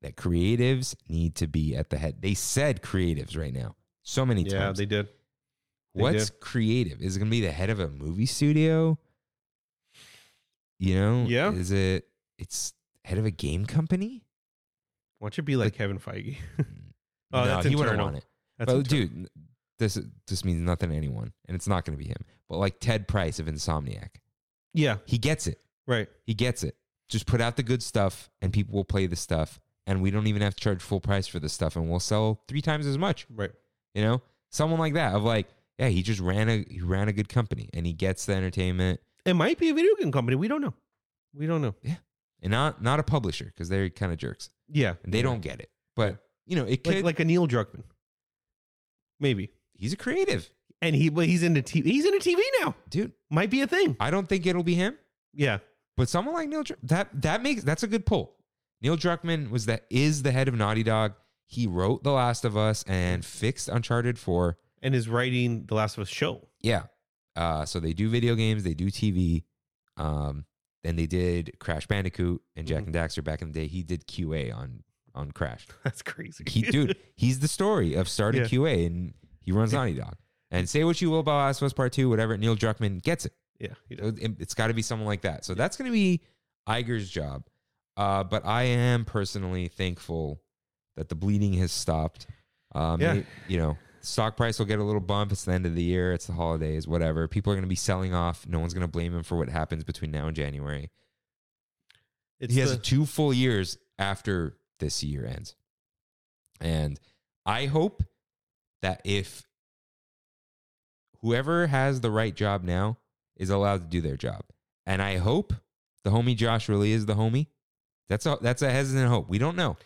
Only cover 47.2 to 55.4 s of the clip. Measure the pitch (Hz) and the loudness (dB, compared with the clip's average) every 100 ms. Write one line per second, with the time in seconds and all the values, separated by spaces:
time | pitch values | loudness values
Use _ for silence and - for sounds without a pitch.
47.2 | 165 175 170 120 104 - - _ _ _ | 4 4 4 2 0 -8 -20 _ _ _
48.2 | _ _ _ _ _ _ _ _ _ - | _ _ _ _ _ _ _ _ _ -2
49.2 | 143 104 98 _ _ - 101 190 - 330 | 0 0 -2 _ _ -8 -6 -4 -2 0
50.2 | 392 101 - _ _ _ 165 147 160 151 | 0 0 -6 _ _ _ 0 4 4 4
51.2 | 165 175 170 156 123 160 143 262 339 392 | 2 4 4 2 2 0 2 4 4 2
52.2 | 370 349 494 523 415 - - 156 214 - | 4 2 4 2 0 -4 -4 -4 -4 -8
53.2 | - 151 196 254 277 349 392 120 117 185 | -2 0 2 2 2 4 2 2 0 0
54.2 | 190 190 175 175 170 175 190 285 _ _ | 0 0 2 2 2 2 2 -2 _ _
55.2 | _ 143 | _ -2